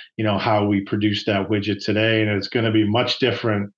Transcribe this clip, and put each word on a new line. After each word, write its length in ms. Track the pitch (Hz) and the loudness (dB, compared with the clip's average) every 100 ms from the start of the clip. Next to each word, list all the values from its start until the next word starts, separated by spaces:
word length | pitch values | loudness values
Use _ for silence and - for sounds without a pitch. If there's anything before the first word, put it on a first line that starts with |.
| - - | -12 -4
you 80 | |
know, 140 | 110 98 | -2 0
how 260 | 117 107 104 | 0 2 2
we 140 | 101 | 0
produce 440 | 98 107 107 101 | 0 -2 0 0
that 240 | - 101 98 | 0 -2 0
widget 360 | 107 101 101 | -2 -2 -4
today. 380 | - 107 110 110 | -2 0 2 2
And 80 | 107 | 2
it's 180 | 101 92 | 0 -2
gonna 240 | 123 113 | -2 2
be 160 | 107 104 | 2 2
much 300 | 113 123 - | 2 0 0
different 540 | 127 - 120 104 101 | 0 0 -2 -2 -4